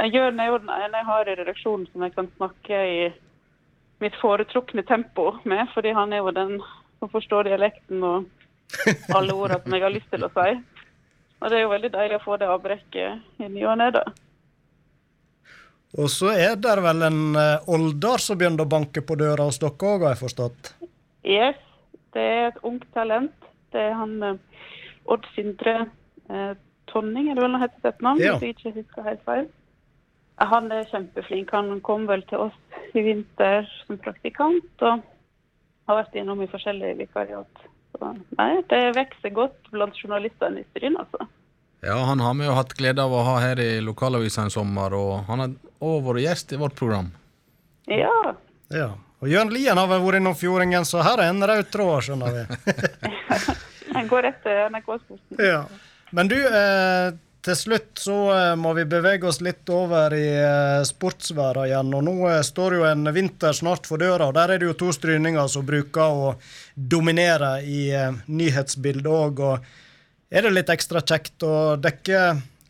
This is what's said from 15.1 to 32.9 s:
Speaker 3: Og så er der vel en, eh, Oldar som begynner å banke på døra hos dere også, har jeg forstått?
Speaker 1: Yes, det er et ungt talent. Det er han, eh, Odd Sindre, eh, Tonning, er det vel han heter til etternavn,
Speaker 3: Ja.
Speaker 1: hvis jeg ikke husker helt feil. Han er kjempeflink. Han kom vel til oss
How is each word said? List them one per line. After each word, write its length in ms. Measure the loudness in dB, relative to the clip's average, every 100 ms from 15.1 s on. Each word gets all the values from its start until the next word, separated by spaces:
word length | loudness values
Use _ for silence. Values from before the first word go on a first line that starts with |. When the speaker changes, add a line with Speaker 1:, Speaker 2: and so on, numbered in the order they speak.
| _ _ _ _ -20 -20 _ _
Speaker 3:
Og 160 | -4 -2
så 200 | 0 2
er 240 | 4 2 2
der 260 | 2 2
vel 200 | 4 4
en, 160 | 2 2 2 2
eh, 320 | 4 2 0
Oldar 520 | 0 0 0 0 0
som 200 | -2 0
begynner 240 | 2 2 0
å 60 |
banke 320 | 0 -2 -6
på 120 | -4 0
døra 240 | 0 2
hos 160 | 0 0
dere 120 | -4 -2
også, 240 | 0 2
har 140 | 2 0
jeg 80 |
forstått? 500 | -4 -6 -6 -8 -20 -18 -20 _ _ _ -2
Speaker 1:
Yes, 340 | 2 2 -2 -10 _ _ -20 _
det 120 | -4 -2 0
er 80 | -2
et 160 | -4
ungt 240 | -8 -10 -8
talent. 420 | -6 -2 -2 -2 -8 -20 _ _
Det 80 | -4
er 140 | -2
han, 220 | -4 -6 -6
eh, 300 | -6 -6 _ -20 -20 -20 -20 -10 -2
Odd 200 | -2 -4 -8
Sindre, 520 | -8 -4 -2 0 -2 -10 _ _ -12
eh, 240 | -8 -8 -10 _ _ -8
Tonning, 420 | -6 -4 -2 -2
er 60 | 0
det 80 |
vel 80 | 0
han 100 | 0
heter 200 | -4 -2
til 100 | -4
etternavn, 280 | -2 0 2
Speaker 3:
Ja. 140 | 2 0
Speaker 1:
hvis 40 |
jeg 140 | -4 -8
ikke 180 | -10 -12
husker 240 | -12 -10
helt 200 | -8 -8 -4
feil. 220 | -4 -4 _ _ _ _ _ _ _ _ -2
Han 340 | 2 2 2
er 120 | -4 -6
kjempeflink. 640 | -8 -8 -10 -6 -6 -2
Han 280 | -2 -2 -4
kom 260 | -4 -2 0
vel 140 | -2
til 140 | -2 -4
oss 200 | -4 -8 _ -20 -6